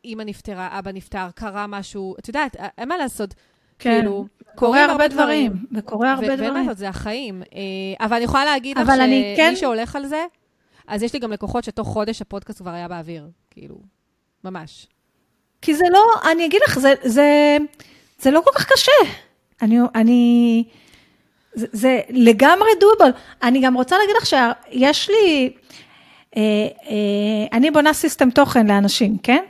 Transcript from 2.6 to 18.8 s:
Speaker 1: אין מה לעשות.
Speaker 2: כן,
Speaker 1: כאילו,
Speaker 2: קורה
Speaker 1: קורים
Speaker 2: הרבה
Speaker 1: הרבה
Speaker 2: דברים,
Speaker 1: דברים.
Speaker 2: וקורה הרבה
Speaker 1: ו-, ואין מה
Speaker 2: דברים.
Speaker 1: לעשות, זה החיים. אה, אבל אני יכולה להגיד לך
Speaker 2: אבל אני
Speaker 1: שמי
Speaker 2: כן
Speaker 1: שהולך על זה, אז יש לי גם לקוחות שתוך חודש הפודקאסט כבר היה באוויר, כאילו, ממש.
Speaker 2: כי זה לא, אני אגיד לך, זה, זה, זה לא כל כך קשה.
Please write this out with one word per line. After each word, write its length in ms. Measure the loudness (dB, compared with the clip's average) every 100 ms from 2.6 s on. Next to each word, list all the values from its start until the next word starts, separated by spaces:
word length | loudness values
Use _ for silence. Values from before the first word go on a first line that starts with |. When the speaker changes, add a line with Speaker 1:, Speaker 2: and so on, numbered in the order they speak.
| -18 -14
Speaker 1:
אין 120 | -10
מה 80 | -6
לעשות. 360 | -6 -8 -12 -12 _ _ _ _
Speaker 2:
כן, 200 | -2 0
Speaker 1:
כאילו, 120 | 0
Speaker 2:
קורה 440 | -6 -12 _ _ -2
Speaker 1:
קורים 260 | 0 4
Speaker 2:
הרבה 100 | 2
Speaker 1:
הרבה 160 | 2 0
Speaker 2:
דברים, 440 | 0 0 0 -2
Speaker 1:
דברים. 140 | -4 -10
Speaker 2:
וקורה 400 | -12 -10 -4 -2
הרבה 140 | -2 -4
Speaker 1:
ו-, 40 |
ואין 100 | -4
מה 60 | -4
Speaker 2:
דברים. 160 | -4
Speaker 1:
לעשות, 140 | -6 -6
זה 120 | -10
החיים. 540 | -10 -10 -10 -10 -14 -16 -14
אה, 500 | -12 -10 -10 -8 -4
אבל 100 | -4
אני 100 | -2
יכולה 200 | -2 0
להגיד 320 | -2 -4 -4
לך 60 |
Speaker 2:
אבל 180 | 0 2
אני 200 | 4 2
Speaker 1:
שמי 100 | 0 0
Speaker 2:
כן 180 | 0 2
Speaker 1:
שהולך 400 | -4 -4 -6 -10
על 100 | -8
זה, 200 | -8 -8 _ _ _ _ _ -12
אז 160 | -6
יש 100 | -6
לי 60 | -6
גם 120 | -8
לקוחות 320 | -10 -6 -6
שתוך 240 | -8 -10 -8
חודש 340 | -6 -6 -8
הפודקאסט 380 | -12 -14 -16 -18
כבר 120 | -14
היה 160 | -14 -12
באוויר, 400 | -14 -14 -16 -18 _ _
כאילו, 240 | -20 -20 -20 _ _ _ _ _ _
ממש. 440 | -16 -16 -18 -20 _ _ _ _ _ _ _ _
Speaker 2:
כי 140 | -4 0
זה 100 | 4
לא, 400 | 4 4 2 0
אני 140 | 0 0
אגיד 160 | 2 0
לך, 120 | 2
זה, 140 | 2 2
זה, 540 | 2 2 4 4 4 2 -2 _ -20 _ _ _
זה 120 | 2
לא 100 | 4 2
כל 60 | 0
כך 100 | 2
קשה. 180 | 2